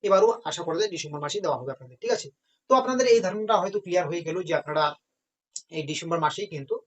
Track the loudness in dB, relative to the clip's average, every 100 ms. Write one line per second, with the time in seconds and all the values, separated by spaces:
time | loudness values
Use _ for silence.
0 | 6 6 6 2 -4 -6 -4 -2 -2 -4
1 | -8 -8 -6 -4 -2 -4 -4 -10 -14 -12
2 | -2 -2 -4 _ _ _ _ 4 4 0
3 | 6 6 4 -4 0 2 2 -4 0 0
4 | 0 -4 -4 -6 -2 -4 -2 0 0 -2
5 | _ _ _ _ _ -18 -12 -10 -8 -8
6 | -4 0 0 -2 -8 -8 -8 -8